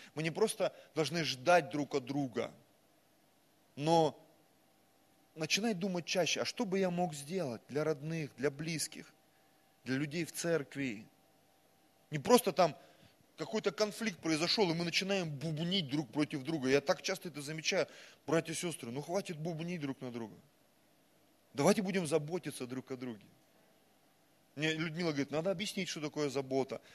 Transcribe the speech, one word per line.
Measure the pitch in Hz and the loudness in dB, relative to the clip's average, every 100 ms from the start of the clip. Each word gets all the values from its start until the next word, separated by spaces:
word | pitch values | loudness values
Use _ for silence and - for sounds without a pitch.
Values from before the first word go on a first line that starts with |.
| - | -10
Мы | - | -4
не | 160 | -4
просто | 160 214 - 175 - - | 2 0 2 -2 -2 -4
должны | 156 143 170 | -2 0 0
ждать | 143 127 127 175 160 | -2 0 6 6 6
друг | 151 139 | -2 -2
от | 143 | -2
друга, | 123 139 135 117 117 - - _ _ _ _ _ _ _ _ _ _ - | -2 -2 -2 -2 -4 -8 -20 _ _ _ _ _ _ _ _ _ _ -2
но | 151 165 151 - - _ _ _ _ _ _ _ _ _ _ 160 | 4 6 4 0 -14 _ _ _ _ _ _ _ _ _ _ -10
начинай | 156 196 226 | -2 0 0
думать | 180 190 175 - | 0 -2 -2 0
чаще: | 190 160 - | 0 2 0
«А | |
что | 120 - 220 | -2 -2 0
бы | 190 | 2
я | 185 | 2
мог | 175 175 | 2 0
сделать | 151 139 185 147 110 - | -2 -6 -4 -4 -6 -4
для | 131 | -2
родных, | 156 147 151 165 147 - | 0 0 -4 -4 -6 -2
для | 143 | -2
близких, | 139 160 156 - - - - _ _ _ _ _ _ | -2 -4 -4 -4 -8 -16 -20 _ _ _ _ _ _
для | 120 131 | -4 -2
людей | 147 165 | -2 -4
в | 160 | -4
церкви?» | - 190 160 135 139 135 104 107 _ _ _ _ _ _ _ _ _ _ | -4 0 0 0 -4 -4 -6 -12 _ _ _ _ _ _ _ _ _ _
Не | 151 | -2
просто | 196 247 202 | 6 6 8
там | 175 165 131 - - - _ _ - | 4 4 2 -14 -20 -20 _ _ -12
какой-то | 165 220 202 | -4 -2 0
конфликт | - 214 - 220 165 | 0 0 0 -4 -2
произошел, | 160 156 170 - 185 | 0 2 2 4 4
и | |
мы | 165 | 4
начинаем | 170 - 190 196 165 | 0 0 2 0 0
бубнить | 139 165 151 170 196 143 | -4 -4 -2 0 0 2
друг | 147 123 | 0 0
против | 143 147 147 | 0 0 0
друга. | 131 165 131 | -2 0 4
Я | 139 | 4
так | 143 185 | 4 0
часто | - 190 180 | -2 -4 -6
это | 143 | -10
замечаю. | 143 160 - 190 143 - - - - | -8 -4 0 0 0 -6 -20 -14 2
Братья | 165 160 | 2 2
и | 160 | -2
сестры, | 175 - 117 | -4 -6 -6
ну | 127 | -6
хватит | 147 190 190 151 | -4 -4 -4 -6
бубнить | 165 156 170 180 | -4 -4 -4 -4
друг | 143 127 | -4 -6
на | 127 | -8
друга. | 117 110 90 - _ _ _ _ _ _ _ _ _ _ | -6 -8 -12 -20 _ _ _ _ _ _ _ _ _ _
Давайте | 120 151 208 | 2 4 4
будем | 190 190 160 | 2 -2 0
заботиться | 160 151 175 151 - 127 | 0 0 -4 -6 -8 -8
друг | 127 - | -8 -8
о | 127 | -8
друге. | 127 107 - _ _ _ _ _ _ _ _ _ _ _ _ - | -8 -10 -16 _ _ _ _ _ _ _ _ _ _ _ _ -2
Мне | 156 | -2
Людмила | 160 170 156 170 | 0 -2 -2 -2
говорит: | 143 139 | -2 -2
«Надо | 147 175 | -2 -2
объяснить, | 175 202 196 180 | -2 -4 -4 -6
что | 165 | -4
такое | 151 151 147 | -6 -2 -2
забота». | 127 131 135 127 113 - | -2 0 0 0 -4 -12